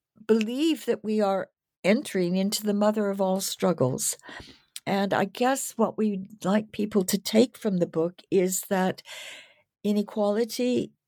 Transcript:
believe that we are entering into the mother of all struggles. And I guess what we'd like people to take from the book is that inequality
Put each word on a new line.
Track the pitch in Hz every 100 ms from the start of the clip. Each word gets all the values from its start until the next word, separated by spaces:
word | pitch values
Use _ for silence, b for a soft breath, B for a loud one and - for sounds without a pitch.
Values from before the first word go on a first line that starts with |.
| _ - -
believe | 220 214 254 320 294
that | - 220
we | 214 214
are | 202 190 - _ _ _
entering | 175 220 - 190 175 185
into | 196 -
the | 208
mother | 202 208 214 202
of | 196
all | 190 190
struggles. | 190 - 190 170 127 131 - - B B B B B - -
And | 196 196
I | - 196
guess | - 247 269 -
what | - 208 -
we'd | 214 196 190 -
like | 180 214 214
people | - 214 214
to | 190 190
take | - 220 262 -
from | 220 180
the | 165
book | 160 170 - -
is | 190 185 185
that | - 190 185 - - B B B B B B _
inequality | 202 208 202 - 202 208 233 - 247 240 - _